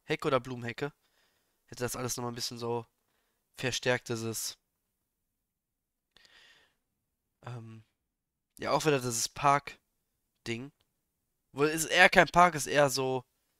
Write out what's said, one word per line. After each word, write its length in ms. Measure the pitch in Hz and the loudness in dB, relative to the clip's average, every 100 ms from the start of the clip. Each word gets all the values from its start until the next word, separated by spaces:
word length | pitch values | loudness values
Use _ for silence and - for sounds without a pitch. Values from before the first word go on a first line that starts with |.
Hecke 240 | - 156 156 | -8 -6 0
oder 120 | 131 | -2
Blumenhecke. 520 | 127 123 117 117 143 - _ _ _ _ _ _ _ | -2 -10 -10 -8 -8 -10 _ _ _ _ _ _ _
Hätte 180 | - | -8
das 120 | 120 - | -6 -6
alles 200 | 123 123 | -6 -6
nochmal 160 | 120 | -6
ein 40 | 120 | -6
bisschen 220 | - 120 | -8 -6
so 280 | 117 120 110 _ _ _ _ _ _ - | -6 -6 -8 _ _ _ _ _ _ -8
verstärkt, 520 | 131 - 131 123 - | -4 -2 0 -2 -2
dieses, 500 | 117 113 110 - - _ _ _ _ _ _ _ _ _ _ _ _ _ _ _ _ _ _ - _ _ _ _ _ _ _ _ _ | -6 -6 -6 -8 -10 _ _ _ _ _ _ _ _ _ _ _ _ _ _ _ _ _ _ -20 _ _ _ _ _ _ _ _ _
ähm, 400 | 120 120 113 113 _ _ _ _ _ _ _ - | -16 -16 -16 -20 _ _ _ _ _ _ _ -10
ja, 140 | - | -2
auch 120 | 139 151 | 0 2
wieder 120 | 139 | 2
dieses 280 | 123 117 - | 0 -4 -4
Park-Ding. 1400 | - 147 143 - - _ _ _ _ _ _ - 117 139 - _ _ _ _ _ _ _ | 0 2 2 0 -16 _ _ _ _ _ _ -8 -8 -10 -18 _ _ _ _ _ _ _
Wo, 120 | 127 | -2
ist 220 | 151 160 160 | 0 0 0
eher 220 | 160 190 | 6 6
kein 180 | 185 156 | 6 4
Park, 260 | 175 175 | 6 4
ist 120 | 151 - | 2 0
eher 240 | 139 143 | 2 2
so 340 | 131 131 127 - _ _ | 2 -2 -4 -6 _ _